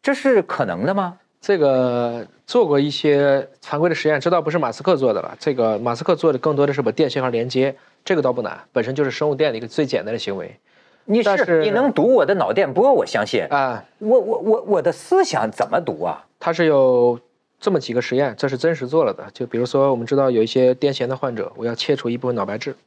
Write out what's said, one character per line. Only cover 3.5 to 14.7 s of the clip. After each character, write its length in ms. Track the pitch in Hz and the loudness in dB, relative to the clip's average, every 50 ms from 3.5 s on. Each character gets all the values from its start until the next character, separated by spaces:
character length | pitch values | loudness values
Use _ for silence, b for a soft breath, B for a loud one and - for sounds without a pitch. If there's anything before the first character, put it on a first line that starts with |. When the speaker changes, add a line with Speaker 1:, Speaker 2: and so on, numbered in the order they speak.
| _ _ | _ _
Speaker 2:
常 180 | - - 151 147 | -10 -6 -2 0
规 80 | 160 | 0
的 60 | 175 - | 0 0
实 160 | - - 151 | 0 0 0
验， 100 | 151 139 | 0 0
这 120 | - 170 | 0 0
倒 100 | 175 170 | 0 0
不 80 | 156 156 | 0 -2
是 80 | 156 | -2
马 140 | 175 147 117 | -2 -2 -2
斯 100 | - - | -6 -4
克 140 | 143 - 175 | 0 0 2
做 180 | 139 135 123 104 | 2 2 0 0
的 80 | 90 | 0
了。 160 | - - - - | -4 -8 -14 -4
这 140 | - 151 135 | -4 -2 0
个 240 | 127 117 113 107 | 0 0 0 0
马 160 | 104 117 120 117 | 0 -2 -4 -4
斯 100 | 120 160 | -2 0
克 120 | - 175 | -2 0
做 180 | - - 160 139 | 2 2 0 0
的 60 | 127 | 0
更 160 | - 160 147 | -2 -2 0
多 100 | 139 143 | 2 0
的 80 | 139 139 | 0 0
是 80 | 143 | -2
把 100 | 127 110 | -2 -2
电 160 | 107 - 156 | 0 0 -2
信 140 | - - 139 | 0 0 -2
号 80 | 127 127 | -4 -2
连 180 | 117 117 120 | -2 -2 -4
接， 280 | 127 - 131 131 139 131 b b b b b b | -2 0 0 0 0 -2 b b b b b b
这 120 | - 190 | -2 -2
个 60 | 156 135 | 0 0
倒 100 | 127 120 | 0 -2
不 80 | 123 | -2
难， 180 | 110 92 - - - _ _ | -6 -8 -10 -12 -18 _ _
本 100 | 127 110 | -4 -2
身 120 | 120 135 | -2 -2
就 80 | 143 147 | -2 -2
是 80 | 131 | -2
生 180 | 120 - 151 151 | -2 -2 -2 -2
物 60 | 143 | 0
电 160 | 135 156 147 | 0 0 -2
的 60 | 117 110 | -2 -4
一 20 | |
个 60 | 120 | -10
最 180 | 113 - - 151 | -6 -2 -2 -2
简 180 | 127 - 95 82 | 0 -2 -4 -4
单 80 | 107 | -4
的 60 | 113 | -8
行 180 | 113 - 104 98 | -6 -6 -8 -8
为。 220 | 95 82 87 - _ b b b b b b b b b - | -8 -8 -12 -16 _ b b b b b b b b b 0
Speaker 1:
你 100 | 208 240 | 0 2
是， 40 | 214 | 2
Speaker 2:
但 140 | 202 196 | 2 2
是 240 | 294 233 175 170 160 156 | 2 2 2 2 2 2
Speaker 1:
你 60 | 214 | 2
能 200 | 202 233 269 277 - | 0 2 0 0 2
读 200 | - 202 240 262 | 2 4 4 4
我 120 | 214 - | 4 4
的 100 | - 202 | 2 2
脑 160 | 185 120 90 | 0 0 0
电 220 | 113 - 190 139 127 | 0 0 0 0 2
波， 180 | 175 233 277 | 2 4 4
我 140 | 269 151 - | 4 2 0
相 200 | - - 113 107 | 0 -2 -4 -2
信。 160 | - - 107 85 | 0 -2 -2 -2
Speaker 2:
啊。 360 | - 147 143 135 131 117 104 - _ _ _ | 0 0 0 0 -2 -4 -8 -12 _ _ _
Speaker 1:
我， 200 | 208 214 247 247 | 0 2 2 2
我， 200 | 190 214 220 - | 2 0 -4 -2
我， 220 | - 214 220 233 - | 0 0 0 0 0
我 180 | 196 | 0